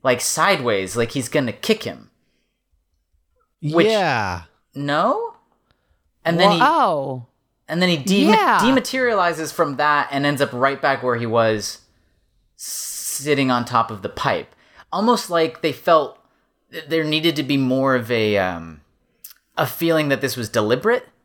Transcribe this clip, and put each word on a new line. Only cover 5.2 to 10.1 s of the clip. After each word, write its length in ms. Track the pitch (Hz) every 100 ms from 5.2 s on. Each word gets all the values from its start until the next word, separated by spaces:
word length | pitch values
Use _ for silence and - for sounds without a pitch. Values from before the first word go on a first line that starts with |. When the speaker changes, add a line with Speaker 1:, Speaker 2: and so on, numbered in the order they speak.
| 466 - _ _ _ _ _ _ _ _
Speaker 1:
And 160 | 165 170
then 80 | 190
Speaker 2:
Wha- 60 | 170
Speaker 1:
he 40 |
Speaker 3:
Oh. 640 | 277 320 233 151 139 127 117 _ _ _ -
Speaker 1:
and 120 | 165
then 80 | 180
he 100 | 165
dema- 360 | 131 196 302
Speaker 3:
Yeah. 240 | 440 349 196
Speaker 1:
dematerializes 920 | 220 262 - 262 247 208 175 156 156
from 240 | - 151 135
that 320 | 147 147 -